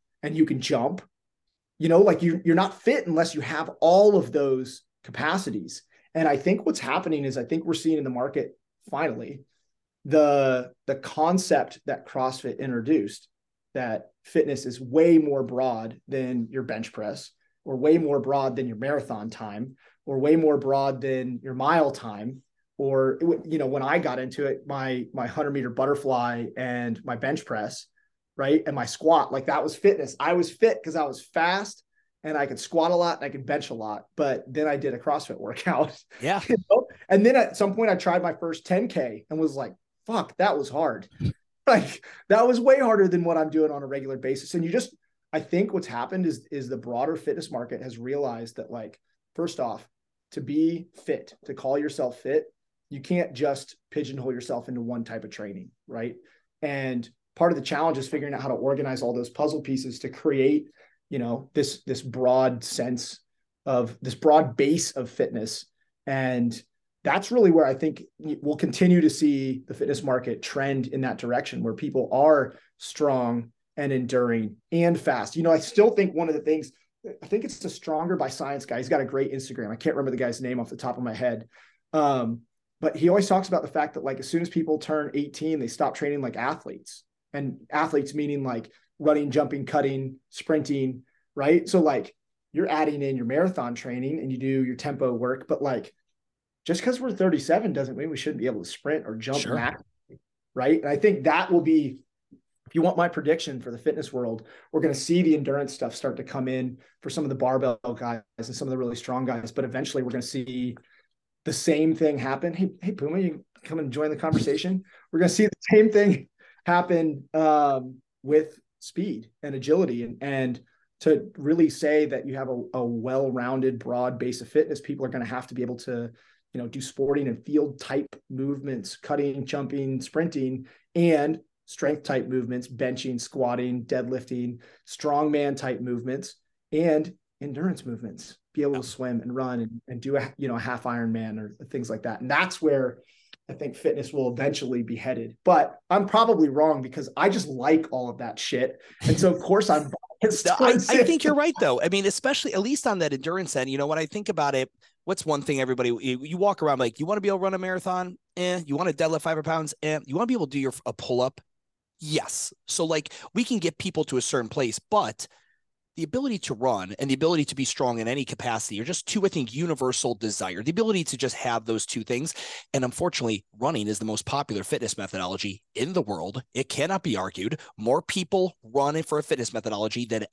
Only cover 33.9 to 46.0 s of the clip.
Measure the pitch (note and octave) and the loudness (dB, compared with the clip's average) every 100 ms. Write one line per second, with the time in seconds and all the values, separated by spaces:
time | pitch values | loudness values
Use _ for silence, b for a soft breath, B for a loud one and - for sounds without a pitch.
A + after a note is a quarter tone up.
33.9 | G#2 - - C#3+ B2+ - C3 D3+ C#3+ C#3 | -10 -8 -2 0 -2 -4 -2 -2 0 -2
34.9 | A#2+ D3+ C#3+ - - G#2+ A2 F#3 C3+ D3+ | -4 -2 -2 -4 -10 -10 -4 -2 0 0
35.9 | - _ - C3 G3 - A3+ - A3+ - | -4 _ -8 -2 -2 0 0 4 4 4
36.9 | B - G3 A3 C4 G#3 - G3+ G3+ A3+ | B 4 6 8 8 4 2 0 2 2
37.9 | F3+ F#3 F3+ F3 D#3 E3 D#3+ - F#3 A#3+ | 2 2 2 0 -2 -6 -6 0 0 2
38.9 | D#3 B2+ A2 - D#3 D#3+ C3+ B2 - _ | -2 -4 -6 -6 0 0 0 -8 -10 _
39.9 | _ - A3 - - G3 C#3+ C3+ C#3 D#3 | _ -4 -4 -2 2 2 2 -2 0 0
40.9 | G#2+ - B B B _ _ - A3+ C#3 | -2 -10 B B B _ _ 4 6 4
41.9 | - B B - G#3+ A#3+ A#3+ B3 C4+ B3 | -8 B B 4 6 6 6 6 6 6
42.9 | G#3+ F#3+ E3+ E3+ D#3+ D#3 D#3 D#3 C#3+ C3+ | 6 6 4 2 2 2 2 2 0 -6
43.9 | C#3 C3+ C3 C3 C3 - F3 E3+ A3+ B3 | -6 -6 -6 -4 -4 -4 -4 0 0 -2
44.9 | - _ _ _ D#3 D3+ F3 G3+ F#3 - | -8 _ _ _ -6 -2 0 0 -2 -6
45.9 | A#2+ | -6